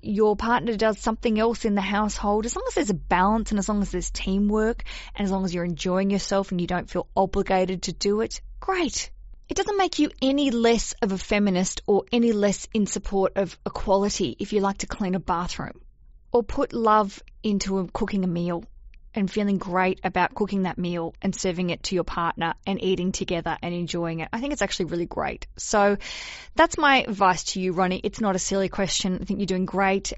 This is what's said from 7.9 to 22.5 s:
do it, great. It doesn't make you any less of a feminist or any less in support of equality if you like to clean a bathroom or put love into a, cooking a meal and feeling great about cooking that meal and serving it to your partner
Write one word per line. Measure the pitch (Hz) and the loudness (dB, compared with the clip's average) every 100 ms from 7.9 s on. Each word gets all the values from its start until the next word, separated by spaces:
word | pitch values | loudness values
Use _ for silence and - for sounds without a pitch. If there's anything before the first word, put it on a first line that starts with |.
do | 175 202 208 | -2 0 0
it, | 226 - - - | 0 -6 -12 -8
great. | - 381 320 - - - - - - | -2 0 0 -2 -8 -12 -18 -20 -6
It | - | -2
doesn't | 392 403 | 0 2
make | 370 - | 2 2
you | 294 - | 0 2
any | 262 277 277 | 2 2 2
less | 233 233 233 - - | 4 4 4 0 -2
of | 214 | -2
a | 190 | -2
feminist | - 208 208 180 185 - - | 0 2 4 2 0 -2 2
or | 196 - | 2 4
any | 240 233 | 2 4
less | 208 202 190 - | 4 2 2 -2
in | 226 196 | 0 0
support | 214 - 196 190 | -2 -2 2 2
of | - 185 - 208 | 2 -2 -4 -10
equality | - - 196 202 - 170 - | -4 2 2 2 0 -2 -2
if | 202 | -2
you | 208 | 0
like | 196 196 | 0 -2
to | 202 | -6
clean | - 190 185 | -4 -2 -2
a | |
bathroom | 165 175 175 - - - - - - - - | -2 -2 -2 -6 -10 -14 -20 -20 -20 -20 -2
or | 240 | 0
put | 233 - 277 | 0 -2 -2
love | 240 226 214 202 - - - | 2 4 6 4 -4 -18 -6
into | 214 202 196 190 | -2 0 0 -2
a, | 180 | -2
cooking | - 196 202 | -4 -2 0
a | 185 | 0
meal | 170 175 170 - - - - - | -2 -2 -4 -8 -18 -20 -20 -8
and | - 190 | -2 -2
feeling | - 202 190 | 0 2 0
great | 190 180 185 185 | 0 2 2 0
about | 180 185 175 - | -2 0 0 0
cooking | 202 196 | -2 0
that | 185 - | -2 -2
meal | 175 175 165 - | -4 -4 -6 -4
and | 196 | -4
serving | 180 190 175 180 | -2 -2 0 -2
it | 165 | -4
to | - 185 | -2 -2
your | |
partner | 170 - 170 - 165 | 0 -2 -2 -2 -4